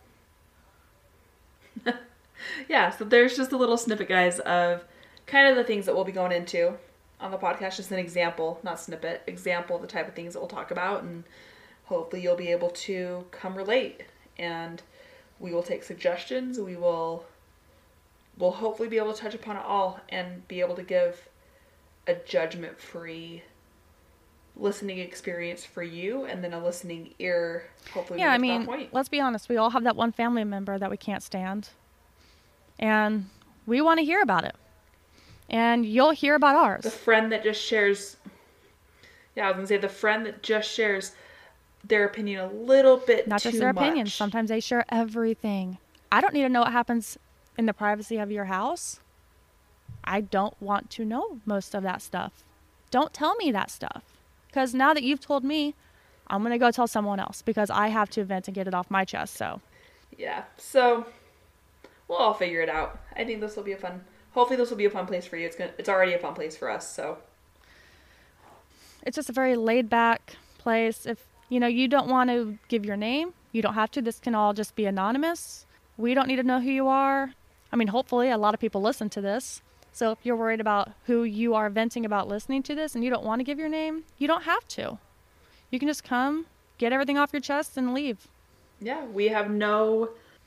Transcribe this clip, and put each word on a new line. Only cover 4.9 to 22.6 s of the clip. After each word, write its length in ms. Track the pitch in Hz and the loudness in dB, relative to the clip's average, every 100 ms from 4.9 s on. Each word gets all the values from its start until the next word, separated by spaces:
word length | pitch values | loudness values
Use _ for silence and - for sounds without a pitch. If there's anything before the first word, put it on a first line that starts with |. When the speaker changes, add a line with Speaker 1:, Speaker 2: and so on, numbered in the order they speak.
| - - - | -20 -20 -20
Speaker 1:
kind 240 | - 277 277 | 2 6 8
of 80 | 254 | 8
the 80 | |
things 220 | 233 208 185 | 2 0 0
that 80 | |
we'll 100 | 180 | 0
be 80 | 190 | 0
going 180 | 185 180 | -2 -2
into 440 | 175 175 175 175 - - _ _ _ | -2 -2 0 0 0 -12 _ _ _
on 120 | 196 | -10
the 80 | 190 | -4
podcast. 380 | 185 - 190 185 | -2 -2 -6 -8
Just 140 | 190 | -6
an 80 | 190 | -6
example, 640 | 170 175 170 170 160 165 | -4 0 0 0 -4 -4
not 160 | - - | -8 -10
snippet, 440 | - - 170 - - | -10 -10 -8 -8 -10
example 500 | 180 185 175 175 170 | -8 -4 -4 -2 -6
of 60 | |
the 60 | - | -6
type 180 | 185 156 | -8 -8
of 80 | |
things 200 | - 170 | -8 -12
that 60 | 175 | -10
we'll 80 | 180 | -10
talk 220 | 202 139 | -10 -8
about, 340 | 175 185 202 | -4 -4 -4
and 200 | 175 170 170 - - - - - | -6 -12 -16 -20 -20 -20 -20 -20
hopefully 360 | - 180 160 180 | -6 -6 -4 -4
you'll 160 | 175 175 | -2 -2
be 120 | 175 | 0
able 200 | 175 175 | -2 -2
to 540 | - - 185 180 180 180 | -4 -6 -6 -6 -8 -12
come 240 | - 190 | -12 -10
relate. 480 | 190 190 247 233 - - _ - - | -8 0 0 0 -8 -20 _ -20 -10
And 460 | 170 165 165 170 - - - - - _ | -8 -8 -10 -12 -18 -20 -20 -20 -20 _
we 140 | 180 | -6
will 100 | 170 | -4
take 220 | 175 175 | -4 -6
suggestions. 760 | - 170 175 175 - 254 254 254 | -8 -4 -2 -2 -4 -6 -6 -8
We 160 | 190 175 | -8 -2
will, 480 | 175 170 165 165 - _ _ _ _ _ _ _ _ _ _ - | 0 0 -2 -6 -12 _ _ _ _ _ _ _ _ _ _ -2
we'll 140 | 180 | 0
hopefully 380 | 180 220 214 226 | 0 -4 -4 -2
be 100 | 220 | 0
able 160 | 214 | -2
to 60 | 214 | -4
touch 140 | 220 | -8
upon 220 | 226 220 202 | -10 -10 -10
it 80 | |
all 360 | 190 202 185 190 - | -2 0 0 -2 -10
and 360 | 185 180 180 - | -8 -8 -12 -12
be 140 | 180 | -2
able 140 | 175 | -2
to 80 | 180 | -2
give 460 | 180 180 175 175 - _ _ _ _ _ _ _ - | 0 2 2 -2 -14 _ _ _ _ _ _ _ -4
a 80 | |
judgment-free 1300 | 170 - 180 160 180 | -4 -2 -2 -2 -4